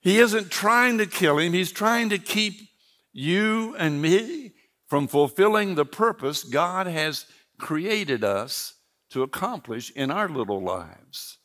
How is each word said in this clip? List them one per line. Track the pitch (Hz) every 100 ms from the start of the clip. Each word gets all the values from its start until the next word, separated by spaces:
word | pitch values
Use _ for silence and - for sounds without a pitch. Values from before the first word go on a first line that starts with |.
He | 180 208
isn't | 233 220 185
trying | - 208 240 247 233
to | 202
kill | - 170 143
him. | 170
He's | 175 180
trying | - 214 233 226
to | 202
keep | - 208 214 180 - _ _ _ _
you | 131 143 185 214 220 226 214
and | 165 143
me | 156 185 226 339 240 _ _ _ -
from | 143 139
fulfilling | 143 143 - 202 214 202 165
the | 143
purpose | - 226 - 135 147
God | - 143 175 185 185
has | 160 156 143 - _ _ _
created | - 156 185 214 175 123
us | 107 98 127 - - _ _ _ _
to | 135
accomplish | 135 - 202 220 - 117 120
in | - 135
our | 170 202
little | 143 101 98
lives. | 92 92 82 - _ - - -